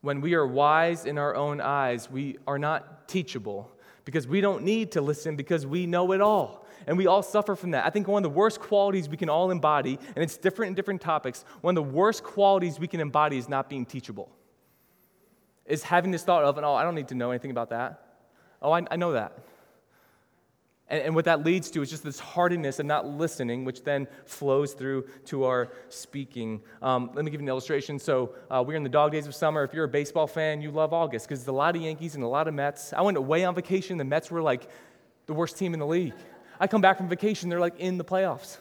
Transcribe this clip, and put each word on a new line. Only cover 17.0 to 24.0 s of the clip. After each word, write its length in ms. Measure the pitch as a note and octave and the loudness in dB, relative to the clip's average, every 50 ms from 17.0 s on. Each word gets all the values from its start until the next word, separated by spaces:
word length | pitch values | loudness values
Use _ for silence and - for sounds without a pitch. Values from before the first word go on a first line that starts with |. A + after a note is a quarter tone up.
| C#3 - | -6 -6
to 60 | C3 | -4
know 160 | B2 A#2+ B2 | -4 -2 -2
anything 200 | B2 B2 A#2+ B2+ | -2 -4 -4 -6
about 200 | B2+ A#2+ A#2 - | -6 -6 -4 -4
that. 300 | A#2 A#2 B2 B2 - - _ _ _ _ _ _ _ _ _ _ _ _ | -4 -4 -4 -6 -8 -12 _ _ _ _ _ _ _ _ _ _ _ _
Oh, 100 | - C#3+ | 2 2
I, 140 | D#3+ F3 F3 - | 2 2 2 -2
I 60 | - | -4
know 160 | E3+ F3 F3 D3+ | -2 -2 0 0
that." 240 | A#2 G#2+ - - - - - - _ _ _ _ _ _ _ _ _ _ _ _ _ _ _ _ _ _ _ _ _ _ _ _ _ _ | -2 -2 -4 -10 -18 -20 -20 -20 _ _ _ _ _ _ _ _ _ _ _ _ _ _ _ _ _ _ _ _ _ _ _ _ _ _
And, 140 | _ - D#3 C3 | _ -4 -2 0
and 120 | D#3 D#3+ | 0 0
what 100 | D#3+ E3 | 2 4
that 180 | E3+ E3 D3+ D3 | 4 2 4 4
leads 260 | E3 F3 F#3 - - | 2 2 2 0 -4
to 100 | - D#3+ | -4 -4
is 80 | C#3+ C3 | -4 -4
just 160 | D#3 D3+ - | -6 -10 -10
this 140 | D3+ B2+ - | -12 -12 -12
hardiness 600 | - - - F3+ F3 F3 F3+ E3+ D3+ C#3 C3 - | -14 -6 0 2 2 2 2 0 -2 -2 -2 -4
and 80 | D3 | -2
not 180 | C#3+ D3+ D3 - | 0 0 0 0
listening, 600 | C#3 C#3+ C#3+ E3 D#3+ - - C3 A#2 A#2+ B2+ C3 | -4 -4 -4 -4 -4 -2 -4 -4 -4 -4 -4 -4
which 180 | B2+ B2+ C3 - | -6 -8 -6 -4
then 240 | D3+ C#3+ C#3 | -4 -2 -2